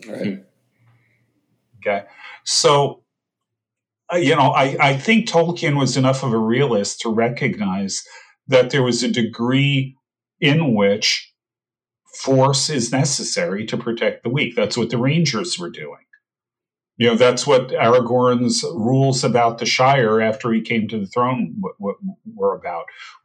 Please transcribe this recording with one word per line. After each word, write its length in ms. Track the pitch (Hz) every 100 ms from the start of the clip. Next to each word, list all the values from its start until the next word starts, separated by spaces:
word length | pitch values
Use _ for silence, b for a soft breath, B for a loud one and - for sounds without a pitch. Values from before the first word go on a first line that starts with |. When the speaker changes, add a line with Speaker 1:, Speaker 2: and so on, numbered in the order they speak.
| -
Speaker 1:
Right. 360 | - 101 95 - _ _ _ _ _ _ _ _ _ _ _ _ 104
Speaker 2:
Okay. 280 | 104 101 - B B B
So, 580 | - - 156 143 139 - _ _ _ _ _ _ _ _ _ _ _
uh, 40 | 175
you 180 | 135
know, 160 | 156 -
I, 240 | 147 135 143
I 160 | 143 135
think 320 | 214 226 -
Tolkien 500 | 165 160 175 160 143
was 180 | 135 139
enough 280 | 131 135
of 80 | 135
a 60 | 113
realist 640 | 110 123 143 107 101 -
to 60 | 117
recognize 920 | 110 117 131 127 95 98 95 98 - B B B B -
that 220 | 127 123
there 120 | 143
was 200 | 123 117
a 80 | 120
degree 840 | 117 104 - 120 135 139 139 135 - _ _ _ _
in 340 | 151 160 160
which 580 | 104 101 104 - - - _ _ _ _ _ _ _ _ -
force 480 | 135 135 135 139 -
is 220 | 147 110
necessary 760 | 139 - - 110 101 87 101 110
to 100 | 98
protect 480 | 120 113 107 -
the 40 | 120
weak. 280 | 139 131 -
That's 200 | 104 120
what 140 | 110
the 80 | 123
Rangers 600 | 131 160 151 110 95 -
were 120 | 175
doing. 280 | - 78 - _ _ _ _ _ _ _ _ _ -
You 100 | 117
know, 60 | 113
that's 300 | 123 123 143
what 240 | 131 -
Aragorn's 920 | 123 113 127 117 123 123 123 120 113
rules 640 | 147 110 113 135 135 131
about 340 | - 120 117 113
the 80 | 117
Shire 540 | - 131 139 110 110
after 320 | 110 110 120
he 80 | 113
came 280 | 107 117 101
to 120 | 110
the 60 | 98
throne 480 | 123 123 127 90 110
w-, 140 | 95 -
w-, 360 | 101 - 95 - 110
were 200 | 110 98
about. 300 | 92 - 85 - B B B